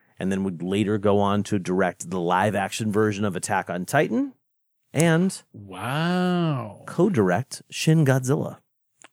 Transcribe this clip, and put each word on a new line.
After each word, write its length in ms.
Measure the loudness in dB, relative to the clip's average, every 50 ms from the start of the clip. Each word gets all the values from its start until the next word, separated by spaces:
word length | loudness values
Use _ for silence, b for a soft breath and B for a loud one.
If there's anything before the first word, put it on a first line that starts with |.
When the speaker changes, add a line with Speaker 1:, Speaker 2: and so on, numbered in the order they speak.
| b b b -6
Speaker 1:
And 120 | -4 -2
then 100 | -2 -2 -2
would 180 | -4 -4 -6
later 360 | -4 -2 0 0 0 0 0 0
go 220 | 2 2 4 4
on 220 | 4 4 2 0 0
to 140 | 0 -2 -2
direct 500 | 0 0 0 2 2 0 -2 -4 -8 -6
the 80 | -4 -2
live-action 720 | 0 2 2 2 2 2 0 -2 -4 -4 -4 -4 -4 -2
version 340 | 0 2 2 2 0 -2 -2
of 120 | -4 -4
Attack 320 | -4 -4 -2 -2 -2 -2 -4
on 140 | -6 -6 -4
Titan 480 | 0 0 0 0 0 0 -2 -2 -4 -8 _ _ _ _ _ _ _ _ _ _ _
and 500 | 0 2 2 4 4 2 2 0 -2 -6 -14 _
Speaker 2:
Wow. 1300 | -20 -20 -18 -14 -12 -8 -6 -4 -4 -2 -2 -2 0 0 0 0 0 0 0 0 -2 -2 -6 -8 -12 -16 -16
Speaker 1:
co-direct 760 | -6 0 2 2 2 4 4 4 4 2 0 -2 -4 -10 -16 -16 _
Shin 340 | -10 -2 2 4 4 6 6
Godzilla. 540 | 4 4 2 2 0 0 0 -2 -4 -8 -12 _ _ _ _ _ _ _ _ -20 -20